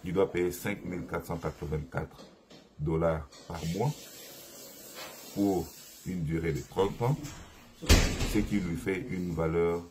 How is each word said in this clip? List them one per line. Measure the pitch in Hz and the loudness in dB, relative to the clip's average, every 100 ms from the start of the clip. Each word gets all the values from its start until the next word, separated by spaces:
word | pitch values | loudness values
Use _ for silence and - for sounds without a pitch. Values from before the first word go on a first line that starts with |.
il | 90 | 2
doit | 90 95 | 4 4
payer | 87 90 | 4 2
cinq | 87 104 101 | 0 -4 -4
mille | - 87 85 | -4 -6 -4
quatre | 76 - | -6 -4
cent | 82 | -4
quatre-vingt-quatre | 80 - 76 78 71 - 80 - - - - - - - | -4 -6 -4 -4 -2 -6 -6 -12 -20 -20 -20 -20 -20 -4
dollars | 76 80 82 80 78 - - | 0 2 4 2 -4 -16 -12
par | 85 82 92 | -6 -4 0
mois | 131 - - - - - - - - - - - - - - | 0 0 -12 -16 -16 -16 -16 -16 -16 -16 -16 -14 -12 -14 -8
pour | - 101 90 80 - - - - | 2 4 4 -2 -12 -18 -12 -6
une | 90 | -4
durée | 78 80 80 | -2 0 0
de | 69 | -2
trente | - 90 98 - | -4 0 0 2
ans, | 120 151 - - - - - - 165 - - - - | 0 0 -4 -12 -16 -20 -20 -10 8 8 8 2 2
ce | 104 | 2
qui | 107 104 | 2 2
lui | 90 | 0
fait | 82 95 92 - | -2 0 -2 -2
une | 92 90 | -2 0
valeur | 80 80 85 85 85 87 | 0 2 4 2 2 -6